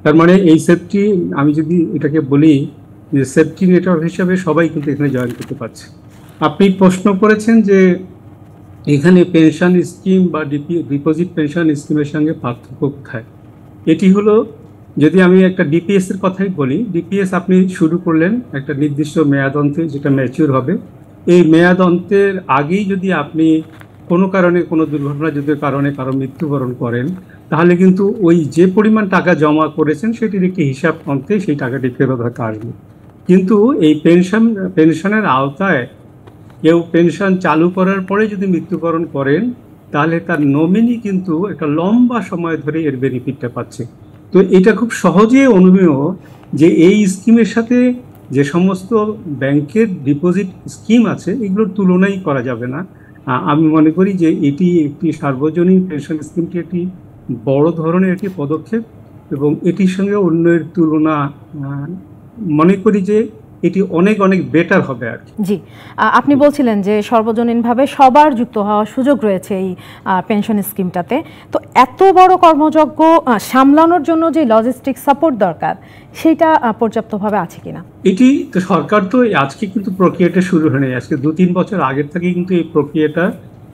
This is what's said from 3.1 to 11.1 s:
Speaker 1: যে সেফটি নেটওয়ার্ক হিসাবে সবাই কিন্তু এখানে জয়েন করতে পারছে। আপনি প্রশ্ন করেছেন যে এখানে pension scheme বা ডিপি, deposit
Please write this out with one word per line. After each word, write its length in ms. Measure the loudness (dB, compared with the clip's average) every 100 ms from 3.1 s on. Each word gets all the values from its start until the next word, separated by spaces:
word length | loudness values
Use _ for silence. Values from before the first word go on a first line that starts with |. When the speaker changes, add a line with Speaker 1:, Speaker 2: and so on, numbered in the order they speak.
Speaker 1:
যে 120 | -2 0
সেফটি 420 | 0 0 0 2
নেটওয়ার্ক 360 | 2 2 0
হিসাবে 340 | -2 -4 -2 -2
সবাই 320 | 0 0 0
কিন্তু 220 | -2 -6
এখানে 180 | -2 -2
জয়েন 200 | -2 -6
করতে 260 | -8 -14 -12
পারছে। 300 | -14 -16 -20 -20 -20 -20 -20 -6
আপনি 300 | -4 2 2
প্রশ্ন 480 | 4 2 2 0 2
করেছেন 440 | 2 2 2 2
যে 380 | 4 4 4 2 -6 -20 -20 -20 -20 -20 -20 -10 -2
এখানে 360 | 2 4 4
pension 580 | 4 4 4 2 2 2
scheme 460 | 0 -6 -2 0 0
বা 160 | -2
ডিপি, 400 | -6 -6 -4 -6 -4
deposit 380 | -4 -2